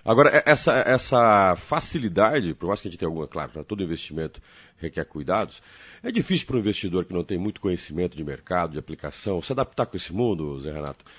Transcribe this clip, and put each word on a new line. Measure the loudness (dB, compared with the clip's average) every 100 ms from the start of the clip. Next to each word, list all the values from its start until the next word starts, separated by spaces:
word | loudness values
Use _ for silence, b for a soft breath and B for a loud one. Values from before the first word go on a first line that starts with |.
Agora, | 2 6 8 6
e-, | 4
essa, | 4 4 2 4
essa | 2 4 4 8 8 6 2
facilidade, | -2 -4 -2 -4 -2 2 4 4 -2
por | -4 -4
mais | -4
que | -6
a |
gente | -6
tenha | -6
alguma, | -4 -8
claro, | -8 -10 -10
todo | -10 -6
investimento | -6 -6 -8 -8 -8 -10 b b b -12
requer | -10 -8
cuidados, | -8 -8 -2 -2 -2 -10 B B B B
é | -6
difícil | -4 0 -2 0
para | -2
um |
investidor | 0 -2 -2 -2
que | -2
não | -4
tem | -4 -4
muito | -4 -4
conhecimento | -4 -4 -4 -4 -4 -4
de |
mercado, | -10 -10 -4 -2 -2
de | -6
aplicação, | -12 -12 -12 -10 -6 -4
se | -4
adaptar | -4 -4 -2 -4
com | -6
esse | -8
mundo, | -2 0 0 -6 -8
Zé | -8
Renato? | -8 -10 -12 -20